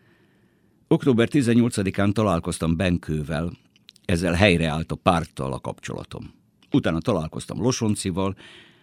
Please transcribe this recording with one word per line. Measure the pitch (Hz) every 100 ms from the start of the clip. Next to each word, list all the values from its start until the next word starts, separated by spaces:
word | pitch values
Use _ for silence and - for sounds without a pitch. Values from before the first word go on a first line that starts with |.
| _ _ _ _ _ _ _ _ -
Október | 131 143 113 117
tizennyolcadikán | 151 117 117 117 - 95 - 101
találkoztam | 101 104 82 87 80 80 82
Benkővel, | 92 87 - 78 69 76 87 - _ _ _ -
ezzel | - 95 87
helyreállt | 85 104 85 82 78 82
a | 73
párttal | 92 85 82 - 65
a | 62
kapcsolatom. | - - - - - - - - _ _ _
Utána | 131 98 82
találkoztam | 101 98 78 - - -
Losoncival, | 113 - 110 104 98 87 95 92 - - - _